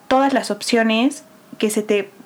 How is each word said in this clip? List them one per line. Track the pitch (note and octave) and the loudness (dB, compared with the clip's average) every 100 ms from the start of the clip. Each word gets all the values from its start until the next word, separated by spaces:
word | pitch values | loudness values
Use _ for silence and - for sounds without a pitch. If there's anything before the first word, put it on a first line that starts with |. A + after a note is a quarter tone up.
| - | -2
todas | C4 C#4 | 2 2
las | B3+ - | 0 -2
opciones | G3+ - A#3 A3+ A3 C4 - - - - - | -6 0 0 2 2 0 -2 -18 -20 -16 -4
que | G#3+ | -2
se | G#3+ | -2
te | G#3+ G#3 G3 - | 0 -2 -2 -14